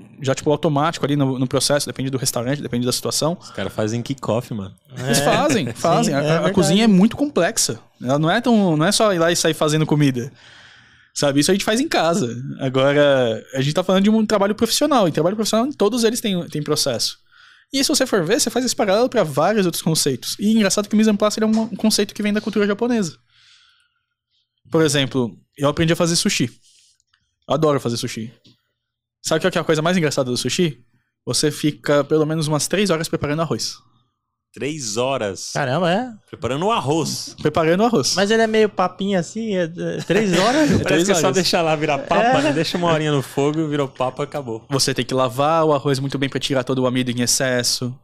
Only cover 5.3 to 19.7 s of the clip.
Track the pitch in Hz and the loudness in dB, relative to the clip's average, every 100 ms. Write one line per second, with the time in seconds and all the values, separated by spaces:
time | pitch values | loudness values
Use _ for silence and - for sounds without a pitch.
5.3 | 214 302 233 120 - 165 190 220 139 147 | 2 2 0 -2 -2 0 2 2 0 0
6.3 | 165 160 196 151 196 226 185 226 - 294 | 0 2 2 2 4 6 6 4 2 -2
7.3 | 202 175 - - 113 - - 127 147 160 | 0 0 0 -4 -4 -12 -10 -2 0 2
8.3 | 214 247 220 190 151 175 208 214 175 165 | 0 2 2 4 2 2 2 2 2 2
9.3 | 170 165 151 156 156 156 151 143 127 117 | 2 0 0 0 2 2 4 2 0 -8
10.3 | - - - - - _ _ _ - 143 | -14 -20 -20 -20 -20 _ _ _ -2 2
11.3 | 139 147 202 - 220 330 330 165 175 120 | 2 2 2 2 0 0 0 2 0 -2
12.3 | 120 139 - 135 131 139 147 143 135 120 | -6 -10 -6 -2 2 2 4 4 4 2
13.3 | 110 - 135 139 156 180 190 202 220 214 | -2 -6 -4 -2 0 2 2 4 2 2
14.3 | 208 196 214 226 - 294 262 180 139 170 | 2 0 0 0 0 2 2 2 2 0
15.3 | 214 208 220 269 - 247 240 226 247 214 | 0 -2 0 -2 0 0 2 0 0 -4
16.3 | 180 170 151 143 147 139 110 - - _ | -4 -4 -6 -4 -2 -2 -2 -4 -8 _
17.3 | _ - _ _ 269 277 294 254 214 160 | _ -20 _ _ -4 0 0 0 0 0
18.3 | 190 233 240 247 - 208 208 254 240 156 | 0 0 -2 -4 -2 0 2 2 0 0
19.3 | 139 175 220 180 | 0 0 2 0